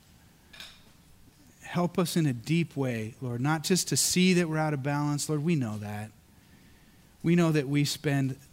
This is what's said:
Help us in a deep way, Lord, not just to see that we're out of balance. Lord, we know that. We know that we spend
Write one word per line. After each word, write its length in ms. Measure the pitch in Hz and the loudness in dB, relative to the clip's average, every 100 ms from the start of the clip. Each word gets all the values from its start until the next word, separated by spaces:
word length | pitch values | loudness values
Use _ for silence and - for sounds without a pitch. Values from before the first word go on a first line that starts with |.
| - - - - - - - - - - - - - - - - | -20 -20 -20 -20 -20 -20 -20 -20 -20 -20 -20 -20 -20 -20 -20 -20
Help 360 | - 180 175 185 | -8 -2 -2 0
us 180 | 170 180 | -2 0
in 80 | |
a 80 | 151 | 0
deep 420 | 120 113 165 165 | -2 0 0 0
way, 380 | 143 131 117 110 - | -2 -4 -4 -6 -8
Lord, 220 | 127 120 | -8 -2
not 220 | 139 160 | -2 -2
just 240 | 147 180 - | 0 0 0
to 100 | 135 | 0
see 340 | - 180 185 | 2 4 4
that 160 | 175 170 | 4 2
we're 80 | 156 | 0
out 160 | 156 | 0
of 100 | 147 | -2
balance. 460 | 135 143 147 147 - | -2 0 0 -2 -2
Lord, 160 | 151 | -2
we 120 | 151 165 | 0 0
know 200 | 117 107 | 0 -4
that. 320 | 104 104 107 - _ _ - - - - - - - - | -8 -8 -10 -16 _ _ -20 -20 -20 -20 -20 -20 -20 -6
We 140 | 160 175 | 2 4
know 160 | 170 | 4
that 160 | 151 135 | 2 2
we 160 | 143 | 2
spend 520 | 143 - 147 139 135 127 - | 0 -2 -2 0 0 -4 -10